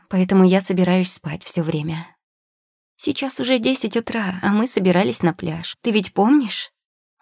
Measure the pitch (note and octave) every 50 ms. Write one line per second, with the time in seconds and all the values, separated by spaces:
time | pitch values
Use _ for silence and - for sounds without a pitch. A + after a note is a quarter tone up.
0 | _ - - F#3 F3+ F#3 G3+ F#3+ F#3 F#3 F#3 G3 F#3+ - F#3+ F3 F3+ F3 F3+ F#3
1 | F3+ - - - - D3+ D3 F3+ - - - F3 D#3+ D#3 D#3+ D3+ D3 D#3+ D#3+ D#3+
2 | E3 - _ _ _ _ _ _ _ _ _ _ _ _ _ _ _ _ _ -
3 | - D4+ C#4 - C#4 C4 - - B3+ A#3+ C4 B3 A3+ B3+ C4+ - - G#3+ - A#3
4 | A#3 - - A3+ G#3 F#3 F#3 F#3 - G3+ G3+ G#3+ A3+ C4+ - G#3+ F#3 F#3 F3 F3+
5 | G#3 B3 A3+ - F#3 E3+ F3+ - - F3 D#3 E3 E3+ - - _ - A#3+ G#3 G#3+
6 | F#3 - - - G3 A3+ C#4+ D4+ C4 G3 - - - - _ _ _ _ _ _
7 | _ _ _ _